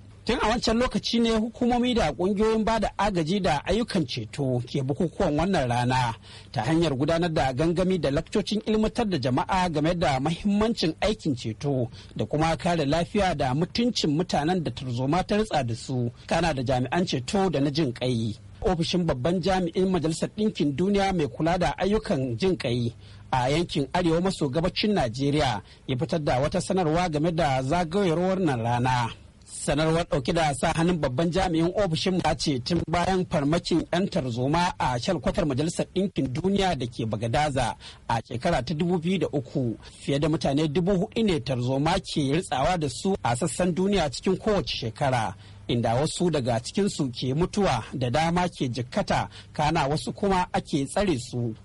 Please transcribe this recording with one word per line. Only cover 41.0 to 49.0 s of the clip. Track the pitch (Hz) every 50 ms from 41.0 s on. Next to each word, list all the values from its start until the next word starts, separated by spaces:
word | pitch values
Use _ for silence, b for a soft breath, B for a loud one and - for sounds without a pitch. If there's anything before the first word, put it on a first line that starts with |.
| 190 220 - 233 226
ne | 208 170 143
tarzoma | 120 - 135 120 123 123 135 139 147 160 185 196
ke | - - - 170 143 131 143
ritsawa | 165 - - 143 127 139 165 185 175
da | 151 135
su | - - - 196 196 - -
a | 120 120
sassan | 123 180 160 - - 180 185 165
duniya | 165 185 202 208 190 160 139
cikin | 120 - - 190 190 180
kowace | - 220 208 185 135 - - -
shekara, | 147 113 - - 147 139 127 120 110 92 90 B B B B B B -
inda | 123 120 113 117 113
wasu | 123 151 160 - - 180 175
daga | 151 147 120 123 - -
cikinsu | 123 - - 214 196 208 - - 151 127
ke | 123 - - 127 131
mutuwa | 151 180 185 - 208 196 170 135 113 - - -
da | 139 127 123
dama | 120 151 160 165 170 180 180 175
ke | - - 147 131
jikkata, | 113 131 123 - - 208